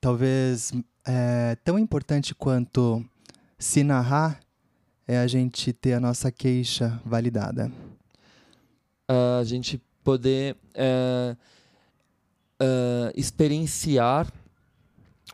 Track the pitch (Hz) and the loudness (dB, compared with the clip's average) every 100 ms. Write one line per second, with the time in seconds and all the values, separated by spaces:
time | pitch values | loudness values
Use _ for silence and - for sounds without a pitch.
0 | 131 120 131 131 131 120 - 123 - _ | 0 2 2 2 0 0 -4 -6 -8 _
1 | - 127 120 120 120 117 - 185 220 151 | -4 0 0 0 0 -2 0 0 0 -2
2 | - 147 143 - 139 127 123 - 120 113 | 0 -2 -2 -4 0 0 0 2 2 0
3 | 117 _ - - _ - - - 143 135 | -4 _ -20 -20 _ -10 -2 2 4 2
4 | 123 143 160 147 _ _ _ _ _ _ | 2 2 0 -2 _ _ _ _ _ _
5 | - 123 123 127 127 - - 117 131 123 | -2 0 2 2 0 -2 -4 -2 0 0
6 | 123 120 131 - 131 127 120 - 117 117 | 0 0 -2 -2 0 0 0 -2 -2 -4
7 | 117 117 120 113 104 123 120 127 - - | -4 -2 0 -2 -2 -4 -6 -8 -16 -20
8 | _ _ _ _ _ _ _ _ _ _ | _ _ _ _ _ _ _ _ _ _
9 | - 127 123 123 117 123 120 131 - _ | -2 2 2 2 -2 -4 -6 -8 -12 _
10 | - 131 127 135 139 - _ - 131 127 | 0 2 2 0 -2 -8 _ -2 0 2
11 | 127 127 123 120 _ _ _ _ _ _ | 0 0 -2 -6 _ _ _ _ _ _
12 | _ _ _ _ _ - 131 127 123 120 | _ _ _ _ _ -2 0 2 0 -2
13 | 117 - - - 156 151 160 - - 135 | -2 -4 -4 0 0 0 -2 -4 0 2
14 | 120 139 165 - - _ _ _ _ _ | 4 2 -2 -8 -20 _ _ _ _ _
15 | _ _ - | _ _ -10